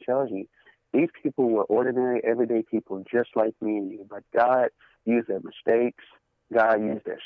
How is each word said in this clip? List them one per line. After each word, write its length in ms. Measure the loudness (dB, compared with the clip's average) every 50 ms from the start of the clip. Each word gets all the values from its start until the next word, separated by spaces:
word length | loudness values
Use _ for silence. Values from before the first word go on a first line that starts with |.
| -4
tells 260 | -2 -2 -2 -2 -4
you 160 | -6 -8 -10 -12 _ _ _ _ _ _ _ _
these 160 | 0 0 0 0 -2 -4
people 280 | -6 -4 0 0 2 2
were 140 | 2 2 2
ordinary, 560 | 2 2 2 2 2 0 0 0 0 0 0 0
everyday 380 | 0 0 0 0 0 0 -2
people, 420 | -2 -2 -4 -4 -4 -4 -10 -10 -8 -2
just 200 | -2 -2 0 0 0
like 180 | 0 0 0 -2 -4
me 160 | -4 -4 -4
and 140 | -4 -6 -8
you. 140 | -10 -14 -16 -16
But 140 | -16 -18 -10 _ 0
God 340 | 2 2 4 4 2 2 0 -2 _ _ _ _ _ -2
used 240 | 0 0 0 0 -2
their 120 | -6 -6
mistakes. 600 | -8 -10 -16 -6 0 2 2 2 2 0 -4 -8 -20 -20 -20 _ _ _ _ _ _ -2
God 280 | 0 2 2 4 2 0
used 220 | 0 -2 -4 -6 -8
their 160 | -10 -12 -10 -6